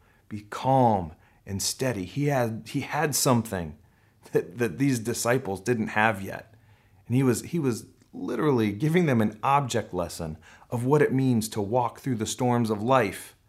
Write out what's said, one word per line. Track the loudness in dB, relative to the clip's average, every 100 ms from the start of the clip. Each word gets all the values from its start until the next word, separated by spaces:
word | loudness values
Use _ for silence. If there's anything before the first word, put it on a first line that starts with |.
| _ _ -14
be | -14
calm | -12 -4 2 4 4 2 -2 -12 _ _ -8
and | -4
steady. | -4 -2 -4 -4
He | -6 -2 0
had, | 0 0 -4 -6
he | -6
had | -4 -2 0
something | 2 4 4 2 -4 -6 -10 _ _ _ _ -2
that, | -2 -2 -4
that | -4 0
these | 0 0
disciples | -2 -2 0 0 -2 -4
didn't | -2 -2 0
have | 2 2 2
yet. | -6 -12 -16 -20 _ _ _ _ -2
And | 2
he |
was, | 2 2
he | -2 -2
was | -2 -4 -8 _ _
literally | -10 -6 0 2 2 2
giving | 0 0 2 4
them | 4
an | 2 0
object | 0 2 2 -2 -2
lesson | -4 -4 -6 -8 -10 -16 -20 -8
of | -4
what | 2 4
it | 4
means | 2 2 2 0
to | -4
walk | -2 0 -2 -4
through | -4 -4
the | -4
storms | -2 2 2 2
of | 0
life | 2 4 2 -4 -14 -20